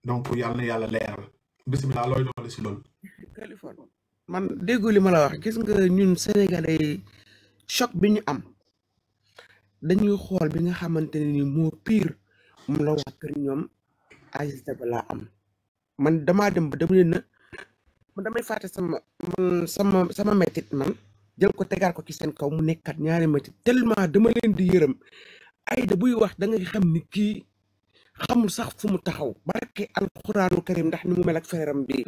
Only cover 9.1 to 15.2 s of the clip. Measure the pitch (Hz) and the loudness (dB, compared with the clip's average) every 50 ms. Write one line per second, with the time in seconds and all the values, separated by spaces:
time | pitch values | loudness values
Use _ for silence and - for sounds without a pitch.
9.1 | _ _ _ _ _ - - _ _ _ _ _ _ _ - 156 185 202 208 202 | _ _ _ _ _ -20 -20 _ _ _ _ _ _ _ 0 0 2 2 4 2
10.1 | 202 196 - - 190 180 165 151 - 165 170 175 180 - 180 165 165 156 160 151 | 0 0 -2 -4 -2 -2 -2 0 -2 -2 -2 -2 -2 -4 -4 -2 -2 -2 -2 -2
11.1 | - 151 151 147 147 143 143 139 139 160 160 156 160 - _ - 220 214 - - | -4 -4 -2 0 0 0 -2 0 0 0 0 0 -4 -6 _ 0 0 2 2 -2
12.1 | - _ _ _ _ _ _ _ _ _ - - 143 151 147 151 156 151 139 139 | -6 _ _ _ _ _ _ _ _ _ -6 -4 -2 0 0 0 0 -2 -4 -8
13.1 | - _ 156 151 143 147 143 139 135 147 - - _ _ _ _ _ _ _ _ | -14 _ -12 -10 -8 -6 -4 -4 -4 -6 -8 -10 _ _ _ _ _ _ _ _
14.1 | - _ _ _ - - 147 143 139 131 - 147 127 - 123 120 120 117 - - | -20 _ _ _ -10 -8 -8 -8 -8 -10 -12 -12 -10 -8 -6 -4 -4 -4 -6 -8
15.1 | - - | -10 -12